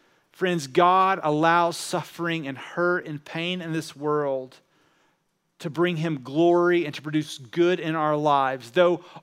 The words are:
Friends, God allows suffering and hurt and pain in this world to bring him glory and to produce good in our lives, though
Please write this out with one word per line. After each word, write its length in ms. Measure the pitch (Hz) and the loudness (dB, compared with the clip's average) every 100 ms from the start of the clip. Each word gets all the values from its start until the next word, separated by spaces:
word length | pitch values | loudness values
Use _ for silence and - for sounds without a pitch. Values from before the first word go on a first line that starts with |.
| _ _ _ | _ _ _
Friends, 340 | - 185 170 135 | -4 -2 -2 0
God 540 | 127 175 185 190 190 | 4 4 4 2 0
allows 520 | 156 151 165 170 170 165 | 0 2 4 4 2 -2
suffering 720 | - 180 - - 170 165 139 | -6 -6 -6 -8 -4 -4 -6
and 100 | 131 | -10
hurt 480 | - - 175 175 165 | -10 -2 0 0 -4
and 200 | 147 - | -12 -10
pain 360 | 165 170 185 | -8 -6 -6
in 120 | 165 | -4
this 240 | 160 156 139 | -6 -6 -8
world 580 | 151 147 143 135 131 - _ _ _ _ _ _ _ _ _ - | -4 -2 -2 -4 -8 -20 _ _ _ _ _ _ _ _ _ -12
to 100 | 170 | -8
bring 280 | 139 175 160 | -2 -2 0
him 240 | 165 143 | -4 -4
glory 640 | 123 143 170 175 175 175 151 | -4 2 4 4 4 2 -2
and 80 | 143 | -8
to 80 | |
produce 340 | 143 151 151 - | -4 -4 -4 -12
good 420 | 123 170 170 180 | -8 0 2 2
in 140 | 160 | -2
our 240 | 160 151 151 | -2 0 2
lives, 540 | 151 139 135 131 120 | 4 4 2 -2 -2
though 340 | 185 175 165 - - | 4 4 2 -6 -10